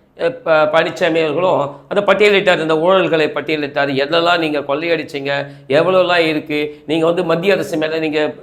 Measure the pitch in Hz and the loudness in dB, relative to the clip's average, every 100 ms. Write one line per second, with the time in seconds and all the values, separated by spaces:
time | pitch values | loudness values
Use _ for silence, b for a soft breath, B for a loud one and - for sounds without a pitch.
0 | _ - 170 170 - 156 151 160 175 170 | _ -6 -4 -4 0 2 4 2 0 0
1 | 175 165 160 143 185 143 139 - - 180 | 0 0 0 0 0 0 -2 -8 -4 -2
2 | 196 196 214 196 185 175 160 160 170 190 | 2 4 4 4 2 0 0 0 2 2
3 | 170 160 151 147 143 156 143 147 139 135 | 2 2 0 -2 -4 -4 -4 -2 -2 0
4 | 139 165 170 175 160 147 143 143 165 165 | 0 0 2 0 0 -4 -4 -4 -2 -4
5 | 151 143 139 139 143 B - 139 165 185 | -4 -8 -4 -4 -6 B -2 0 2 2
6 | 175 175 165 151 - 147 147 - - 160 | 2 2 0 -2 -4 -4 -4 -8 -6 0
7 | 160 170 175 165 190 185 160 160 156 160 | 0 0 0 0 0 0 -2 -4 -4 -2
8 | 160 151 151 - | -2 -2 -2 -4